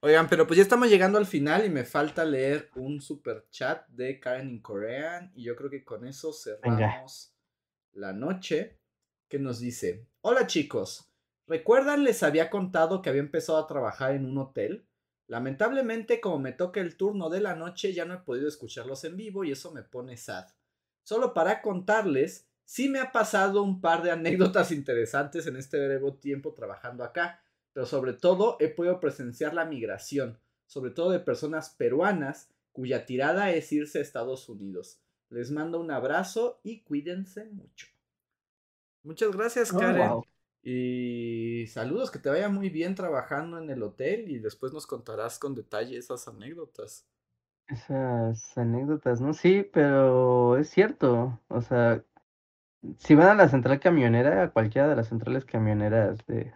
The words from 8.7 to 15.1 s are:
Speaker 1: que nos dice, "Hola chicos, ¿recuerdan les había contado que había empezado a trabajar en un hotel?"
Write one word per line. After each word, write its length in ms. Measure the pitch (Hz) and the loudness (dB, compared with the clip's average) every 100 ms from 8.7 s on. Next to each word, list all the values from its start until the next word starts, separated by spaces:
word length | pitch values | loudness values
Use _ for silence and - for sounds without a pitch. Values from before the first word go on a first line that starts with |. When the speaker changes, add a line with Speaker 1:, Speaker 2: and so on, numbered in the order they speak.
| _ _ _ _ _ _ | _ _ _ _ _ _
Speaker 1:
que 80 | 143 | -8
nos 220 | 135 113 | -6 -6
dice, 480 | 123 117 90 95 120 _ | -8 -6 -6 -6 -12 _
"Hola 260 | 202 254 214 | 2 2 2
chicos, 680 | 170 143 120 92 - _ _ _ _ _ | 0 -2 -4 -6 -12 _ _ _ _ _
¿recuerdan 560 | 160 - 247 277 285 | -6 4 4 4 2
les 200 | 277 208 | 2 2
había 260 | 160 151 160 | 2 2 0
contado 520 | 202 185 180 160 185 | -2 -2 2 2 2
que 60 | 185 | 0
había 120 | 135 | -2
empezado 380 | 143 160 156 160 | -2 -4 0 0
a 80 | 156 | 0
trabajar 480 | 143 117 - 131 139 | -4 -4 -4 -2 -2
en 100 | 131 | -4
un 120 | 139 | -6
hotel?" 480 | 135 - 104 208 _ _ _ | -6 -4 -4 -6 _ _ _